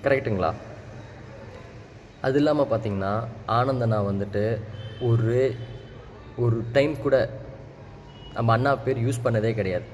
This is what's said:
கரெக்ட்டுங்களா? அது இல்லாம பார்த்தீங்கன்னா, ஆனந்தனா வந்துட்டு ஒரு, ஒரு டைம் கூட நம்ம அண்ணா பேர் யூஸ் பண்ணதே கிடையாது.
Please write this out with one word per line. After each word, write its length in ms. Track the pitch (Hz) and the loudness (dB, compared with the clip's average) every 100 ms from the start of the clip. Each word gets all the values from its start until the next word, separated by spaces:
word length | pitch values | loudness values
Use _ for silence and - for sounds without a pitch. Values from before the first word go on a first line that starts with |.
கரெக்ட்டுங்களா? 500 | 139 135 123 101 85 - - - - - - - - - - - - - - - - - | 4 2 2 0 0 -2 -10 -14 -14 -16 -16 -16 -16 -16 -16 -16 -16 -18 -18 -20 -20 -4
அது 160 | 131 135 | 0 4
இல்லாம 300 | 147 151 139 | 4 4 2
பார்த்தீங்கன்னா, 520 | 113 110 98 95 107 117 - - | 2 0 -2 0 0 -2 -8 0
ஆனந்தனா 540 | 113 127 131 117 107 101 | 2 2 2 2 2 2
வந்துட்டு 540 | 98 98 101 104 110 - - - - | 0 -2 0 0 0 -6 -10 -12 -4
ஒரு, 540 | 123 113 113 120 131 - - - - - - - - - | 2 4 4 4 2 0 -8 -12 -14 -16 -16 -16 -14 0
ஒரு 260 | 120 113 117 | 2 2 2
டைம் 280 | 139 143 147 | 4 4 2
கூட 280 | 143 131 - - - - - - - - - - - | 4 4 4 -2 -12 -14 -16 -16 -18 -18 -18 -16 -12
நம்ம 180 | - 117 | -2 4
அண்ணா 240 | 113 135 131 | 4 4 2
பேர் 320 | 120 127 117 | 2 0 0
யூஸ் 160 | 120 | 0
பண்ணதே 300 | 123 117 110 | 2 2 2
கிடையாது. 300 | 110 95 90 - | 2 0 -2 -4